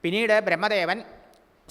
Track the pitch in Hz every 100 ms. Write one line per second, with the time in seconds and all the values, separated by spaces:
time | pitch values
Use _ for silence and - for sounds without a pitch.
0 | 170 196 226 214 196 170 208 208 170 202
1 | - - - - _ _ -